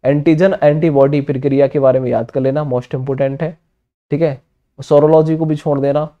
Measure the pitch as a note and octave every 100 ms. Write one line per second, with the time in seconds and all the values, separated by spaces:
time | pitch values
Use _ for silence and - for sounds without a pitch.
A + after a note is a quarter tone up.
0 | - D3 D3 D#3+ F#3+ F#3+ D3+ D3+ E3 C#3
1 | C3+ D3 C#3 C3+ C#3 C3+ C#3 D3 C3+ C3
2 | B2+ A#2 A#2+ C3+ C3 C#3+ D3 B2 B2 C3+
3 | C3 C3 C#3 C#3 D#3+ D3+ _ _ _ _
4 | _ C#3 E3 C3+ _ _ _ _ C#3 D3
5 | D3+ D#3+ D#3 D#3+ D#3+ D3+ D#3+ C#3+ C#3 C#3+
6 | D3+ _